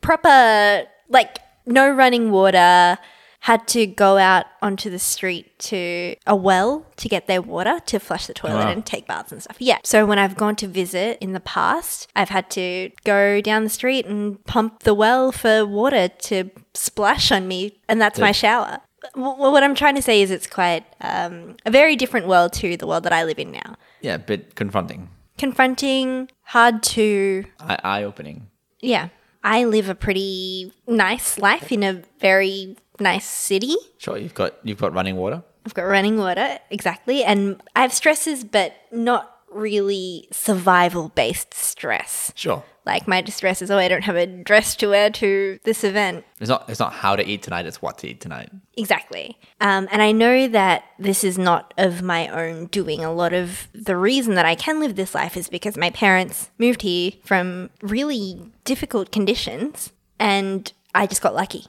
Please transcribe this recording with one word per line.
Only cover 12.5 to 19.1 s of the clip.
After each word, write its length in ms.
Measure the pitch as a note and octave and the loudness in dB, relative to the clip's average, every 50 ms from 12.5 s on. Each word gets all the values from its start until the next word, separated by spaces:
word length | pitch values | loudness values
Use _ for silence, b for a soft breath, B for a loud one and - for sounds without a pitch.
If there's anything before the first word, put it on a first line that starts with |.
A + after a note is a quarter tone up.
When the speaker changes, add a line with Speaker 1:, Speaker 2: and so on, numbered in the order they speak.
Speaker 1:
to 400 | - G#3 F3+ F3+ F3+ F#3 F#3 - _ - _ | -6 -6 -6 -4 -6 -6 -8 -10 _ -6 _
go 360 | - G3+ G3+ G3+ G3+ G3+ G3+ | 0 2 4 4 4 2 0
down 220 | G#3 A3 G#3+ A3 A3 | 0 0 0 0 0
the 80 | G#3+ | -2
street 360 | - - - B3 C4 C4+ A#3 | -4 -2 -2 -2 0 0 -2
and 380 | - G#3 G#3 G#3 G#3 G3+ G3+ _ | -4 -4 -4 -4 -6 -6 -10 _
pump 340 | - - A#3+ G#3+ A3+ A3 _ - | -4 0 0 0 0 -4 _ 2
the 100 | - G#3 | 2 4
well 380 | G#3 G#3+ A3 B3 C4 C4 C4 | 4 4 4 4 4 2 0
for 340 | B3 - - A#3 G#3+ A3 G#3+ | -2 0 2 4 4 4 2
water 440 | G#3 G3+ G3+ A3 C4+ C#4 A#3 F3+ F3+ | 0 0 0 0 2 2 2 0 0
to 420 | _ _ - - G#3+ F#3+ F#3 F#3+ _ - _ _ _ | _ _ -8 -4 -4 -4 -4 -6 _ -20 _ _ _
splash 560 | - - - _ - G#3 G3+ A#3 - - - | -8 -8 -6 _ 0 2 2 2 2 2 2
on 160 | A3 G3 F#3 | 2 0 0
me, 320 | F#3 F#3 F3+ F#3 G#3 _ _ _ - | -2 -6 -6 -6 -8 _ _ _ -2
and 120 | - A3+ | 0 2
that's 180 | A3 G#3 G#3+ - | 2 2 2 2
Speaker 2:
Yeah. 60 | G3+ | 2
Speaker 1:
my 80 | G3+ G3+ | 2 2
shower. 480 | - - G#3 A3 B3 G#3+ - - - _ _ _ _ - C4+ | 2 2 2 2 2 0 -4 -8 -14 _ _ _ _ -20 -16